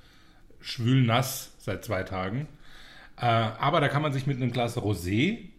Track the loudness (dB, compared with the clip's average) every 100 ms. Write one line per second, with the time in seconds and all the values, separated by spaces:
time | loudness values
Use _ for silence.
0 | -20 -20 -20 -20 -20 -18 -12 -4 2 4
1 | 4 4 2 -4 -12 -12 -8 -8 -4 -4
2 | -4 -4 -4 -4 -6 -12 -20 -20 -20 -20
3 | -20 -4 2 4 2 0 2 4 2 2
4 | 0 -2 -2 -2 -2 0 -2 0 -2 -2
5 | 0 2 2 0 -10